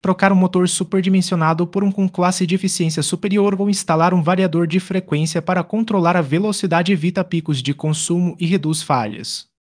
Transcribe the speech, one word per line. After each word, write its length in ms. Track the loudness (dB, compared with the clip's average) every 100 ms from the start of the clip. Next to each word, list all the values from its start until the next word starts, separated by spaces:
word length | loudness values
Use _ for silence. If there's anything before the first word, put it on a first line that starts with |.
Trocar 320 | 0 2 4
um 40 | 4
motor 300 | 4 2 0
superdimensionado 1000 | 0 -2 0 2 2 2 0 0 0 -2
por 180 | 0
um 80 | -2
com 160 | 0 -2
classe 380 | 0 0 0 0
de 80 |
eficiência 480 | 0 -2 -2 -2 -2
superior 520 | -4 -4 -2 2 2 0
ou 80 | 0
instalar 460 | -2 0 2 4
um 80 | 2
variador 440 | 2 0 0 0 0
de 140 | 0
frequência 640 | -2 -6 -2 -2 -2 -2
para 200 | -2 -2
controlar 540 | -2 -4 -2 2 2 2
a 60 |
velocidade 680 | 2 0 0 -2 0 0 2
evita 320 | 0 0 -2
picos 400 | -2 -4 -2 -4
de 120 | -2
consumo 600 | -4 -2 -2 -2 0 0 -2
e 60 | 0
reduz 360 | 0 0 -4
falhas. 680 | 0 -2 -2 -6 -10 -12 -14 _ _